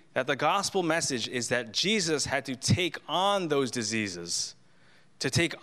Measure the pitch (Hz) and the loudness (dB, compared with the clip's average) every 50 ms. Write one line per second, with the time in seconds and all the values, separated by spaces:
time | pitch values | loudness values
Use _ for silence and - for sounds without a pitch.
0 | - - - 131 127 135 143 139 147 156 180 202 190 - - 196 180 160 156 165 | -16 -6 -2 -2 0 0 0 2 2 2 2 2 0 0 0 0 2 2 2 2
1 | 156 - 139 120 107 - - 123 113 - 123 120 120 113 101 - - 185 220 214 | 0 0 -2 -2 -2 -4 -4 -4 -2 0 -2 -2 -2 -2 -2 0 2 2 2 2
2 | 170 165 156 139 - 127 135 139 - - 131 120 - - - - 180 165 - - | 2 0 0 0 0 0 -2 -2 -2 -4 -6 -2 2 2 4 4 2 0 -2 -6
3 | - - 147 175 190 202 202 196 180 156 147 139 135 120 120 123 113 104 113 113 | -8 -4 0 2 2 2 2 2 2 2 2 2 2 0 -2 -4 -2 -2 -2 -2
4 | 107 98 87 87 85 85 85 - - - - - - - - - - - - - | -2 -2 -4 -8 -8 -4 -4 -4 -4 -6 -10 -16 -20 -20 -20 -20 -20 -20 -20 -20
5 | - - - - - 139 - 147 170 156 - - | -20 -18 -10 -6 -4 0 2 2 2 2 0 -2